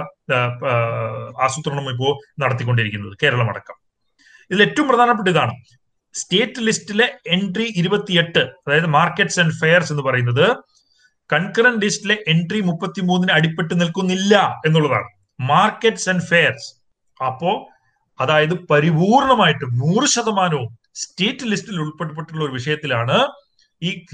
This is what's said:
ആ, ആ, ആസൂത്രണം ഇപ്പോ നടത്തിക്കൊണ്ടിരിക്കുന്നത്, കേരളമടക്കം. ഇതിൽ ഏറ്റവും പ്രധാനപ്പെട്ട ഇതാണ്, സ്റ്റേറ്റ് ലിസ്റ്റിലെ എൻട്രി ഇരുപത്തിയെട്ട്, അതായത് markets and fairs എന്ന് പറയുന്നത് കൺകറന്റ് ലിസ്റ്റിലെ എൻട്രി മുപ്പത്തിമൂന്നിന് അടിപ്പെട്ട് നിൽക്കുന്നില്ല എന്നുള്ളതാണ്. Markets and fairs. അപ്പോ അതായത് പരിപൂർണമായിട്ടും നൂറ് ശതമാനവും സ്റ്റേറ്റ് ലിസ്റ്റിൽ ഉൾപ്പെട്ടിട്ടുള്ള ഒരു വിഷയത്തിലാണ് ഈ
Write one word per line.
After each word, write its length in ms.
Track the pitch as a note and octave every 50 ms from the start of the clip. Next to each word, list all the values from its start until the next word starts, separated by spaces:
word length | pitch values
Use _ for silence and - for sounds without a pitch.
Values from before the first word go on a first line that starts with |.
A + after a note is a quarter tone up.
| D#3 - - _ _ - C3+
ആ, 40 |
ആ, 360 | B2 B2 A#2+ A#2+ B2 C#3+ C3+ A#2+ A#2 A#2 A#2 A#2 A#2 A2+ A2+ A2+ A#2 A#2 A#2 B2 B2+ C3
ആസൂത്രണം 460 | C3 - D#3 D3+ E3 C#3 C#3+ C#3 C3
ഇപ്പോ 300 | B2+ A#2+ C3 C#3 D3 C#3+ - _ _ -
നടത്തിക്കൊണ്ടിരിക്കുന്നത്, 800 | C#3 B2 B2 A#2 A#2 A#2+ B2 A#2 A2+ G#2 G#2+ G#2 G2+ G2+ G2+ - D3
കേരളമടക്കം. 520 | C#3+ B2 B2 A#2 G#2 G2 G2+ - - - - _ _ _ _ _ _ _ _ _ _ - - _ _
ഇതിൽ 120 | F3+ G3+ G#3
ഏറ്റവും 260 | G3+ G#3 - D4+ C4+
പ്രധാനപ്പെട്ട 400 | B3+ A3+ A#3+ A#3+ A#3+ G#3+ G#3 F#3+
ഇതാണ്, 240 | E3 D#3 B2+ A#2 - - - _ _ _ _ _ _ _ _ _ _
സ്റ്റേറ്റ് 400 | - - - F3 G3 B3 B3+ B3+ B3+
ലിസ്റ്റിലെ 560 | A3+ A3 E3+ - E3+ D#3+ G#3 G#3 B3 B3 - - _
എൻട്രി 460 | - F3 F#3 G3+ F#3+ F3+ A3+ A3+ A#3 A3
ഇരുപത്തിയെട്ട്, 640 | F3 E3 F3+ G3+ G3+ - - F3+ E3+ D#3 E3 - D#3+
അതായത് 480 | B2+ - - - _ C#3+ C#3+ D#3 E3+
markets 540 | E3 C#3+ D3 E3+ E3 - - G3 - - F#3
and 80 | F3 D#3+
fairs 420 | - - D#3+ D#3+ E3+ F3+ D#3+ -
എന്ന് 120 | D#3 D3 C3+
പറയുന്നത് 540 | C3 B2 B2+ B2 A#2+ A#2+ C3+ E3 G#3+ C4 - - _ _ _ _ _ _ _ _ _ _ _ _ - D3
കൺകറന്റ് 500 | D#3+ F#3 G3+ G3 A3 A3+ B3 A#3+ A3 G3+
ലിസ്റ്റിലെ 420 | G#3 - - - G3 G#3 G#3 - D#3+
എൻട്രി 320 | D#3+ E3+ F3 D#3+ G3+ G#3+
മുപ്പത്തിമൂന്നിന് 720 | G3 F3+ D#3+ D#3+ G3+ F#3 - G3 F3+ F3+ F3+ F#3 F3+ F#3+ F3+
അടിപ്പെട്ട് 480 | D#3 D#3+ E3 D#3+ - F3 D#3+ F3+ F3
നിൽക്കുന്നില്ല 840 | F3 E3 E3 F#3+ F#3 F#3 F#3 F#3+ F#3+ G3+ G#3 G3+ E3+ C3 - - -
എന്നുള്ളതാണ്. 420 | D#3 D#3 E3 D3+ C#3 B2 G#2 F#2+ - - _ _ _ _ - B2
Markets 680 | C3 D3 E3+ G3+ G#3+ G#3 - - A3+ G#3+ - - F#3 F#3
and 80 | F3+
fairs. 640 | E3 - E3+ E3+ D#3 B2+ A#2 - - - - _ _ _ _ _ _ _ _ _ C3
അപ്പോ 420 | B2+ B2 - E3 F3+ G#3+ C4 - - _ _ _ _ _ _ _ _ _ -
അതായത് 460 | C3 C#3 D#3 D#3 D3+ D#3 F3+ F3 -
പരിപൂർണമായിട്ടും 1120 | - D#3 D3 D3 E3+ D#3+ D#3 F3+ G3+ A#3 - - C4+ B3+ A3 G3 D#3+ D3 - C3+ B2 A#2+ B2
നൂറ് 300 | C3 D#3+ F#3 A#3 D4 C4
ശതമാനവും 760 | - A#3+ A3+ A3+ G#3 G3 F#3 F3 D#3 C#3 A#2+ A2+ - - _ _ _
സ്റ്റേറ്റ് 440 | - - - _ - F3+ A3+ C4+ - B3+
ലിസ്റ്റിൽ 360 | A3+ G3+ F3 - A3+ G3+ E3+
ഉൾപ്പെട്ടിട്ടുള്ള 640 | D3+ D3+ D3+ - F3 D#3 D3+ D#3 D#3 - D#3 D#3+ D#3
ഒരു 80 | C#3 B2+
വിഷയത്തിലാണ് 720 | B2+ A#2+ D3 D3+ D3 - C#3+ B2+ A#2 A#2 B2 D3+ A3 C#4 - - - _ _ _ _ _ _ _ _ E3
ഈ 240 | F3+ G3+ F#3 - -